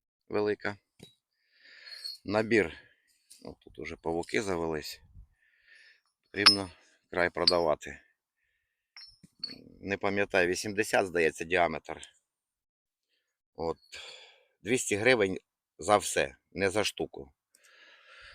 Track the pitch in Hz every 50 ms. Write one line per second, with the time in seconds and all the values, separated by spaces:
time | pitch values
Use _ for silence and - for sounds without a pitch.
0 | _ _ _ _ _ - - 104 104 104 104 - - 101 104 101 _ _ _ _
1 | - - _ _ _ _ _ _ _ _ _ _ _ - - - - - - -
2 | - - - - - - 101 110 110 110 117 107 92 80 - - - - _ _
3 | _ _ _ _ _ - - - - - - _ - - - - 78 78 82 -
4 | - 82 82 85 85 - - 117 110 98 92 85 82 80 80 76 71 - - -
5 | - - - - - _ _ _ _ _ _ _ _ _ - - - - _ _
6 | _ _ _ _ _ _ - 95 104 104 101 98 98 92 - - _ _ _ _
7 | _ _ - 90 87 87 - 80 85 85 90 85 85 78 73 - - 73 71 -
8 | - _ _ _ _ _ _ _ _ _ _ _ _ _ _ _ _ _ - -
9 | - - - _ _ - _ _ - - - - - - - 87 92 95 98 98
10 | - 101 98 101 101 - - 98 87 87 92 - - 107 101 98 110 - - 123
11 | 104 92 82 85 82 78 - - 85 80 87 90 85 80 80 73 - - 78 76
12 | - - _ _ _ _ _ _ _ _ _ _ _ _ _ _ _ _ _ _
13 | _ _ _ _ _ _ _ _ _ _ _ - 82 82 80 - _ _ - -
14 | - - - - - - - _ _ _ _ _ - 92 127 127 - - 107 98
15 | 110 123 131 113 101 95 92 - - _ _ _ _ _ _ - 78 95 104 101
16 | 87 - - 90 73 67 - _ _ _ - 80 98 98 87 107 98 - - -
17 | 82 - - - 69 69 _ _ _ _ _ _ _ - - - - - - -
18 | - - - - - -